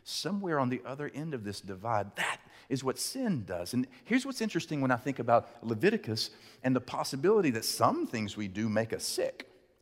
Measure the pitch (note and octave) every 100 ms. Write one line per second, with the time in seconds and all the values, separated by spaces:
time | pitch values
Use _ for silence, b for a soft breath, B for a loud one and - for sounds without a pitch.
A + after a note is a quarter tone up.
0 | - - D3+ G3+ F#3 D3+ B2 B2 A#2 C#3
1 | D3 C3 D#3+ C3 G#2 G2 F#2+ F#2 A2+ G#2+
2 | G2+ - - - - B B C3 C3 -
3 | - C4 A#3+ C#3+ F#2 F2 F2 B2 B2+ B
4 | - B3+ C4+ B3+ A3 E3 - D3+ C3 B2
5 | C#3+ C3 A#2 A#2 - B A2+ A2 F3+ A3
6 | - A2 - B B B C3 B2+ - -
7 | D3+ C3+ E3+ A3 D#3+ A2+ - - A#2+ D#4
8 | D#4+ A2+ G2+ G#2+ G2+ F#2+ A2 G#2+ A2+ F2+
9 | - - - - - - _ _